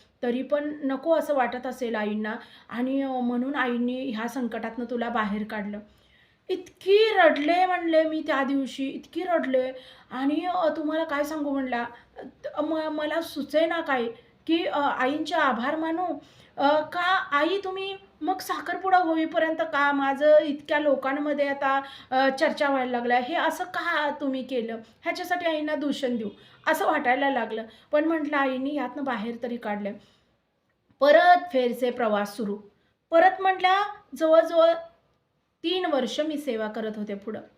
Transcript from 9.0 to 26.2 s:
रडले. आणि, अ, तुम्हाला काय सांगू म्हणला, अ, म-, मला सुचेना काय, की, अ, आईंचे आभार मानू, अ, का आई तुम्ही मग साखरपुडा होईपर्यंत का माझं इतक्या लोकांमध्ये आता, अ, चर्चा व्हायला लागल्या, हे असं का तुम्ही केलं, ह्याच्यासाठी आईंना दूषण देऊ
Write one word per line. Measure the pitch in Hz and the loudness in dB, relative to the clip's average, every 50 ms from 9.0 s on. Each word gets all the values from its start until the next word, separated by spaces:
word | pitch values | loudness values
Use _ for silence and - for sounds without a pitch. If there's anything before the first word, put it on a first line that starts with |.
| - - - 330 | -14 -10 -8 -6
रडले. | 370 359 339 311 254 262 262 254 254 262 262 - - - - - - _ | -2 0 0 0 0 0 0 0 0 -2 -6 -12 -16 -20 -20 -20 -18 _
आणि, | - 254 269 277 302 311 330 359 349 | -8 -4 -2 0 0 0 -2 -2 0
अ, | 359 339 302 294 | 0 0 0 0
तुम्हाला | 320 302 302 311 320 330 | -2 -2 -2 -2 -2 -2
काय | 320 285 285 294 | -2 -2 -2 -2
सांगू | 294 311 311 285 285 | -4 -4 -4 -4 -2
म्हणला, | 277 277 262 254 240 240 240 - - - - _ _ - - - - _ - - - | -2 -2 -2 -2 -4 -4 -6 -8 -10 -16 -20 _ _ -18 -18 -18 -18 _ -14 -8 -4
अ, | - | -4
म-, | 302 311 320 320 311 311 | -2 -2 -2 -2 -2 -2
मला | 302 302 302 302 294 330 | -4 -4 -4 -2 -2 -4
सुचेना | 320 320 - 302 262 - - 302 330 330 339 330 | -4 -4 -6 -8 -6 0 2 2 2 2 0 -2
काय, | 320 294 277 254 233 233 - - - _ _ _ _ | -2 -2 -2 -2 -2 -4 -6 -10 -18 _ _ _ _
की, | - 330 339 381 | -2 0 0 0
अ, | - - 294 | -2 -2 0
आईंचे | 285 269 - - 254 262 294 302 311 302 359 | 0 0 0 0 0 0 0 -2 -4 -2 0
आभार | 330 302 269 240 226 233 277 311 | 2 2 2 2 0 -2 -2 -2
मानू, | 311 320 320 330 339 370 349 294 277 - - - - - - _ | -2 -2 -2 -2 -2 -2 -4 -6 -8 -12 -18 -20 -20 -20 -14 _
अ, | - 277 285 302 302 | 0 2 4 4 2
का | 302 311 - 349 349 359 381 - - - | 0 -2 -4 -2 0 2 2 0 0 0
आई | 285 285 302 339 381 403 392 | 0 0 2 2 0 -2 -4
तुम्ही | 370 381 381 381 392 392 392 - - _ _ | -6 -6 -6 -8 -8 -10 -12 -16 -20 _ _
मग | 311 320 381 381 | -4 -4 -2 -4
साखरपुडा | - - 359 294 294 - 349 - - 370 370 359 | -4 -6 -6 -4 -4 -6 -6 -4 2 4 4 4
होईपर्यंत | 359 320 320 320 320 320 320 339 320 320 320 320 | 4 4 2 0 0 0 0 0 0 0 0 -2
का | 330 320 302 277 285 285 | -2 -2 0 2 2 2
माझं | 285 277 277 277 277 247 294 302 302 302 | 2 2 0 0 0 4 6 8 8 8
इतक्या | 311 302 277 294 - - 311 294 | 6 4 -2 -6 -2 -2 0 2
लोकांमध्ये | 302 294 269 254 - 269 277 294 294 302 294 294 285 277 | 4 2 2 2 2 -2 -2 0 -2 -2 0 0 0 -2
आता, | 277 277 285 269 269 277 277 - - - - - | -2 0 0 2 2 0 -2 -4 -12 -20 -8 -2
अ, | 254 262 269 269 269 262 | 2 2 4 2 2 2
चर्चा | 320 285 233 - 302 277 | 2 0 2 2 0 2
व्हायला | 277 269 254 254 | 2 0 0 0
लागल्या, | 247 240 240 240 247 247 | -2 -2 0 2 2 2
हे | 247 254 339 | 2 0 -2
असं | 339 262 320 320 - 359 | 0 0 0 -2 -2 -6
का | 359 - 349 330 339 339 302 302 294 285 294 | -6 -6 -6 -4 -2 0 0 0 -2 -2 -2
तुम्ही | 294 269 262 262 | -4 -4 -4 -4
केलं, | 247 - 269 247 220 226 226 226 226 - _ _ | -6 -4 -4 -4 -4 -4 -8 -10 -12 -18 _ _
ह्याच्यासाठी | - 339 339 349 359 349 349 349 349 | -6 -6 -6 -6 -4 -4 -2 -2 0
आईंना | 330 320 302 302 302 302 | 0 -2 -2 -2 -2 -2
दूषण | 285 294 285 - - - 247 247 | -2 -2 -2 -2 -2 -2 -2 -2
देऊ | 226 | -4